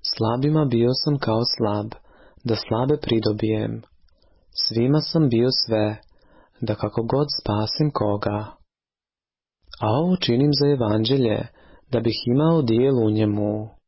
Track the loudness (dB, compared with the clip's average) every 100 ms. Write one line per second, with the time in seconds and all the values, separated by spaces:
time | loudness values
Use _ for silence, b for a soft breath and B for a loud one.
0 | -8 -4 -2 0 0 2 2 2 2 0
1 | -2 -2 0 0 -2 -2 -2 -2 -6 -12
2 | b b b b -4 -4 -2 -2 0 -2
3 | 0 0 0 -2 -2 -2 -4 -8 -12 _
4 | -20 _ _ _ _ -8 -4 0 2 2
5 | 0 0 2 4 2 0 -2 0 0 -4
6 | b b b b b _ -6 -4 -4 -4
7 | -2 0 -2 -4 -4 -2 -2 -2 -2 0
8 | -2 -2 -2 -4 -8 -16 _ _ _ _
9 | _ _ _ _ _ _ _ -6 -2 0
10 | 0 0 2 2 2 4 2 2 2 0
11 | 2 2 2 0 -6 b b b _ -2
12 | 0 -2 0 2 4 2 2 2 4 2
13 | 2 2 2 0 -2 -4 -8 -16